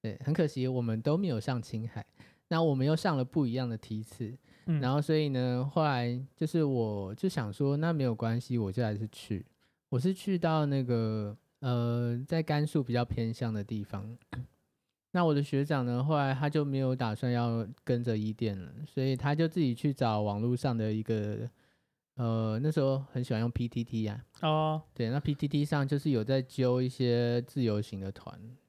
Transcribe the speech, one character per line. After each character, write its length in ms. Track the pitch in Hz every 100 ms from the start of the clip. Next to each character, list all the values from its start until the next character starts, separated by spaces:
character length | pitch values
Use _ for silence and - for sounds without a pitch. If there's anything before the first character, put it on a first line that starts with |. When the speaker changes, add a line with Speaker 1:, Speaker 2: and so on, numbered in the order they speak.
Speaker 1:
对， 200 | 113 101
很 80 | -
可 140 | 160 156
惜 220 | 131 127
我 120 | 127
们 200 | 120 110
都 140 | 113 160
没 100 | 196
有 140 | -
上 200 | 110 123
青 280 | 117 113 113
海， 180 | - - _ - _ _
那 140 | 165
我 100 | 165
们 140 | 135 135
又 80 |
上 220 | 156 196 147
了 80 |
不 220 | 127 - 131
一 80 |
样 140 | 120 127
的 80 | 113
梯 240 | - 107
次。 320 | 110 - 113 127 _ - -
Speaker 2:
嗯。 140 | 156
Speaker 1:
然 120 | 127
后 100 | 143
所 140 | 147 156
以 120 | 151
呢， 400 | 131 127 123 135
后 100 | 170
来 360 | 156 131 120 123 135 _
就 100 | 156
是 160 | 170
我 500 | 151 131 113 104 95
就 140 | 110 190
想 240 | 170 110
说 240 | 101 139 143
，“那 140 | 160
没 120 | 165
有 100 | 131
关 260 | 113 113 113
系， 160 | - 120
我 120 | 101
就 120 | 98
还 100 | 117
是 140 | 104 107
去。” 340 | - - 101 - _ _ _ _
我 80 | 127
是 160 | 147
去 240 | 190 - 185
到 280 | 165 156 147
那 180 | 139
个， 520 | 123 120 113 110 104 107 _ _
呃， 600 | 131 120 120 120 120 120 135
在 160 | 165
甘 240 | 160 147 151
肃 160 | -
比 100 | 123
较 120 | 120
偏 280 | 120 - 113
乡 200 | 113 120
的 100 | 110
地 200 | 101 110
方。 340 | 101 101 104 117 _ - 123 _ _ _ _ _ _
那 140 | 180
我 80 | 170
的 100 | 147
学 220 | 139 139
长 220 | 143 147 123
呢， 160 | 120
后 140 | 135 151
来 180 | 139
他 140 | 131 147
就 140 | 151
没 140 | 143 135
有 160 | 131
打 200 | 127 123
算 160 | 107 123
要 340 | 123 120 117 107 -
跟 180 | - 120
着 140 | 120 110
伊 160 | 107
甸 260 | 107 113 98
了， 100 | 82 -
所 180 | 151 -
以 140 | 135 131
他 180 | 139
就 120 | 147 160
自 140 | 170
己 140 | 139
去 180 | 117 147
找 280 | 135 120 107
网 180 | 104 101
络 160 | 117 123
上 200 | 143 117
的 160 | 107
一 120 | 107
个， 440 | 110 110 104 107 120 _ _ _ _ _ _ -
呃， 420 | 120 113 110 110
那 80 | 147
时 120 | 156
候 180 | 135 135 139
很 100 | 131
喜 100 | 120
欢 80 | 113
用 80 | 120
P 200 | - 120
T 160 | 120
T 220 | 113 113 107
啊。 120 | 107 - -
Speaker 2:
哦。 400 | 160 156 156 156 -
Speaker 1:
对， 180 | - 113
那 100 | 135
P 120 | 147
T 140 | 143 147
T 180 | 147
上 220 | 147 151 139
就 100 | 143
是 140 | 151
有 140 | 127
在 180 | 107 135
揪 400 | 127 - 127 123
一 60 | 127
些 520 | - 123 120 120 120
自 200 | 120 -
由 180 | 120 104
行 200 | 104 98
的 100 | 95
团。 260 | - - - 107 123